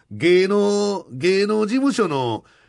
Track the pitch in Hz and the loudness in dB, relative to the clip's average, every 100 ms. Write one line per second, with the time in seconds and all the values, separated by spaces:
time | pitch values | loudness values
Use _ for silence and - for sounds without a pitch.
0 | - 104 170 180 190 208 202 202 202 196 | -18 -2 2 4 2 2 0 0 -2 -4
1 | - 127 175 190 208 214 208 262 277 233 | -10 -4 0 0 0 0 0 0 0 0
2 | 185 139 123 110 - _ | 0 -2 -2 -4 -8 _